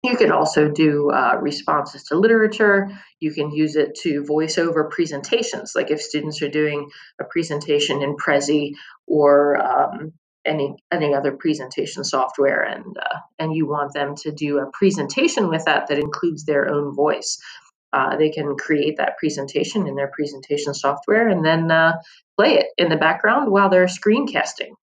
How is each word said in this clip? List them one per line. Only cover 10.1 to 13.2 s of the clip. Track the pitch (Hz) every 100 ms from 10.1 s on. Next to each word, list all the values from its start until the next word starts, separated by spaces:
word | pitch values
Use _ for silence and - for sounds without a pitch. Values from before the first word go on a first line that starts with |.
| _ _ _ -
any, | 156 139 - _
any | 170 147 143
other | 143
presentation | 135 160 147 127 - - -
software, | 139 135 127 - 139 -
and, | - - - -
uh, | - -